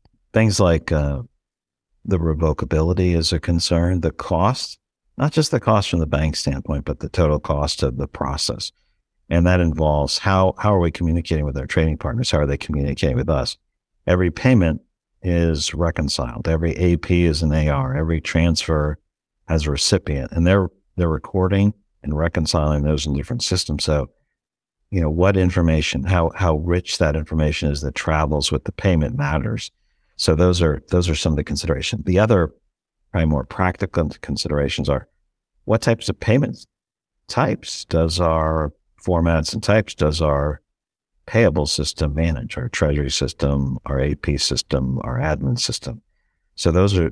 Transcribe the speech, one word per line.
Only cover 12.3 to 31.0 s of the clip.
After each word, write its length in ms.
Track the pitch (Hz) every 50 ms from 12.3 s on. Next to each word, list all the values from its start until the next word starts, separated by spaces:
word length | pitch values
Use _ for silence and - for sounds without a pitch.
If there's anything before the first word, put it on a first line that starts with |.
| - 76
are 60 | 73
they 120 | 69 71
communicating 580 | - - - 76 71 69 71 67 - - 71 62
with 140 | - - -
us? 280 | 76 67 60 - - - _ _ _ _ _ _ _ _ _
Every 240 | - 90 92 92 87
payment 520 | - - - 127 127 104 87 82 78 - - _ _ _ _ _ _ _ -
is 500 | 90 85 85 85 82 80 76 73 - -
reconciled. 760 | 73 85 82 - - 76 69 - - 64 60 57 - -
Every 280 | 82 80 80 85 82 -
A 220 | - 90 87 87
P 280 | 80 - - 90 87 87
is 160 | 82 76 80
an 100 | 82 76
A 180 | 73 78 76 76
R. 280 | 71 69 67 65 67
Every 240 | 73 80 80 82 78
transfer 800 | - - - 80 82 85 80 - - - 80 76 73 73 76 - _ _ _ _ _ _ _ _ _
has 180 | - 82 78 76
a 60 | 76
recipient, 600 | 71 67 - - 101 90 - - 73 69 64 -
and 140 | - 82 85
they're, 240 | 90 98 101 92 87 - _ _ _ _
they're 140 | 92 87 82
recording 640 | 78 73 - - - 92 92 92 98 98 101 104 107 - _ _ _ _ -
and 120 | 73 76
reconciling 680 | 76 82 82 - 85 78 - - 82 76 76 76 73 71
those 240 | 76 78 73 71
in 60 | 73 69
different 280 | 69 69 - 120 120
systems. 420 | - - 92 - - - - - -
So, 280 | - 76 73 62 - _ _ _ _ _ _ _ _ _ _ _ _ _ _ _ _
you 100 | 101 90
know, 80 | 82 76
what 280 | 78 85 90 98 98
information, 640 | 95 92 87 - 92 85 80 78 78 76 - - 69 65
how, 280 | 90 92 87 82 80 -
how 220 | - 95 82 78
rich 420 | 76 82 87 87 90 - - - -
that 160 | 87 76 73
information 560 | 80 76 - 80 78 76 76 71 - 85 73
is 100 | 71 71
that 140 | 73 69 -
travels 560 | - - 82 78 76 78 73 76 73 73 -
with 140 | 80 71 -
the 60 | -
payment 460 | - - - 98 90 80 76 - -
matters. 540 | - 143 143 78 73 - - 113 113 - - - _ _ _ _ _ _ _ _
So 180 | - - - 78
those 260 | 76 90 90 87 87
are, 220 | 85 78 71 67 - _
those 200 | 90 90